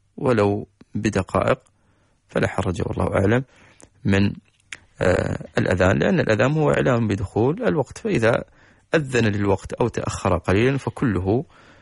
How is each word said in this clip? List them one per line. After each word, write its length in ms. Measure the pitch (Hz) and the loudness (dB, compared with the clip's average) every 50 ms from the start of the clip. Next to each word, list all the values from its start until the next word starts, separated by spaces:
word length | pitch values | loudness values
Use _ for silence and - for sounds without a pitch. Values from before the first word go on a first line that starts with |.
| _ _ - | _ _ -10
ولو 520 | - - 127 120 107 101 101 101 107 - _ _ _ - _ - | -4 0 0 2 2 2 2 0 -2 -6 _ _ _ -18 _ -8
بدقائق 640 | 104 110 110 - 98 92 - - 95 98 113 131 - _ _ _ _ _ _ _ _ _ _ _ _ _ _ | -4 -2 -2 -2 -2 -4 0 -2 0 2 0 -2 -2 _ _ _ _ _ _ _ _ _ _ _ _ _ _
فلا 200 | - 110 110 104 | -2 -2 -2 -2
حرج 340 | - - - 98 87 - - | -2 -4 -4 -4 -4 -4 -6
والله 280 | - - - - - 101 | -6 -4 -4 -4 0 0
أعلم 300 | 98 98 101 113 127 135 _ _ - - - _ _ - _ _ _ - | 2 2 2 2 2 0 _ _ -20 -20 -20 _ _ -20 _ _ _ 0
من، 280 | - 196 98 202 - - - _ _ _ _ _ - - - _ _ _ - | 2 2 2 2 0 -2 -6 _ _ _ _ _ -20 -20 -20 _ _ _ -2
آه، 480 | - 90 90 - - - - - - - - - | 0 2 2 0 0 -4 -6 -6 -8 -6 -4 -2
الأذان، 400 | - - 92 87 92 92 - - | 0 0 2 2 4 2 4 2
لأن 220 | - - 196 151 | 2 2 2 2
الأذان 320 | - - 110 107 120 135 | 2 0 2 2 2 0
هو 180 | 156 156 147 143 | 2 2 2 2
إعلام 380 | 143 - 143 143 123 117 113 101 | 2 2 2 2 2 0 0 0
بدخول 540 | 101 98 98 - - 104 117 135 165 240 | -2 -2 -4 -4 0 0 0 0 0 0
الوقت، 360 | 240 - 175 147 127 - - - | -2 -2 0 0 -2 -4 -6 -8
فإذا 460 | - 220 180 123 113 110 127 - - _ _ _ - _ _ _ _ - - | -4 -2 0 2 2 2 2 0 -4 _ _ _ -20 _ _ _ _ -2 -2
أذن 320 | 170 143 131 127 117 113 | -2 0 0 0 2 2
للوقت 460 | 107 104 101 101 98 98 - - - | 2 0 0 2 0 0 0 -2 -10
أو 160 | - - 123 110 | -4 -2 -2 -2
تأخر 500 | - - - - - - - 95 90 87 | -2 -4 -6 -6 -8 -4 -2 0 0 0
قليلًا 400 | - 95 92 104 120 131 139 131 | 0 0 2 2 2 2 0 -2
فكله 680 | - 113 - - 151 123 95 92 92 95 110 131 170 _ _ - - - - - | -4 -6 -6 -2 -2 -2 0 0 0 0 0 -2 -2 _ _ -20 -20 -20 -20 -20